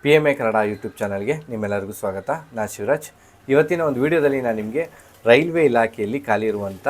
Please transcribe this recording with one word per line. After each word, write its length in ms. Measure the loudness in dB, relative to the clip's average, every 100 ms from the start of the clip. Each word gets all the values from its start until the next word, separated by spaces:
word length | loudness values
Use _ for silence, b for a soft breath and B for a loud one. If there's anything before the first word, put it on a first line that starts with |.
ಪಿ 100 | 4
ಎಮ್ 160 | 4 4
ಎ 60 |
ಕನ್ನಡ 220 | 0 0 2
YouTube 440 | 0 -4 -10 -6
ಚಾನಲ್‌ಗೆ 340 | -6 -4 -4 -6 -6
ನಿಮ್ಮೆಲ್ಲರಿಗೂ 420 | -6 -4 -4 -6
ಸ್ವಾಗತ. 380 | -8 -6 -6 -6 -8 -8
ನಾನು 220 | -8 -8 -6
ಶಿವರಾಜ್. 360 | -2 -2 -4 _ b b 2
ಇವತ್ತಿನ 320 | 2 4 0
ಒಂದು 200 | 0 0
ವಿಡಿಯೋದಲ್ಲಿ 400 | 2 2 2 0
ನಾನು 140 | -2 -2
ನಿಮಗೆ 320 | -4 -4 -6 B B B 4
ರೈಲ್ವೆ 400 | 4 4 2 4
ಇಲಾಖೆಯಲ್ಲಿ 540 | 4 0 -2 -6 -4
ಖಾಲಿ 280 | -2 0 0
ಇರುವಂಥ 400 | -4 -6 -4